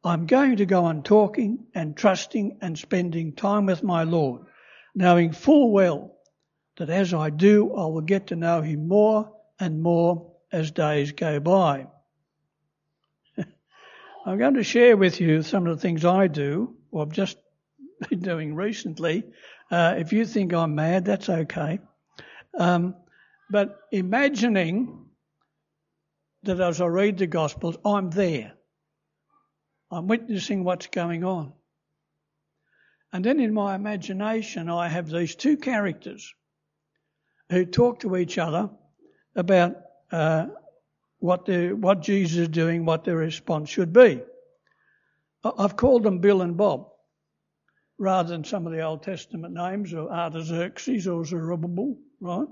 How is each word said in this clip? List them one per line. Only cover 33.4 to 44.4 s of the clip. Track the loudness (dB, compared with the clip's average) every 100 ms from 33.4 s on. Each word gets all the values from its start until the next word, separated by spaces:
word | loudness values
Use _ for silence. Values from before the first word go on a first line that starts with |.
| 2
my | 0 -2 -4
imagination, | -6 -8 -8 -6 -4 -4 -6 -10 -6
I | -4 -4
have | -4 -4
these | -4 -4 -2
two | -2 0
characters | -2 -2 -2 -6 -14 -16 -20 _ _ _ _ _ _ _ _ _ _ _ _
who | -2 0
talk | 2 2 2
to | -4 -2
each | -2 -2
other | -2 -2 -4 -10 _ _ _ _ _ -6
about, | 2 4 4 -2 -18 _ _
uh, | -2 0 0 -2 -12 -20 _ _ _ _ _
what | -2 -2 0
the, | -2 0
what | 0 0 0
Jesus | 2 0 0 0
is | 0
doing, | 0 0 0 0
what | -2
their | -2 -2
response | -4 -6 -6 -6 -4
should | -4 4
be. | 8 8 6 -10 -20